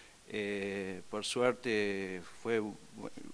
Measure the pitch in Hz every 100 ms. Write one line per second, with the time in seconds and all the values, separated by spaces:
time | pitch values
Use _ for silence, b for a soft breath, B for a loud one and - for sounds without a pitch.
0 | B B - 107 101 101 98 98 95 92
1 | - 107 101 127 123 110 123 107 101 98
2 | 95 92 87 - 113 113 107 - - 110
3 | - - -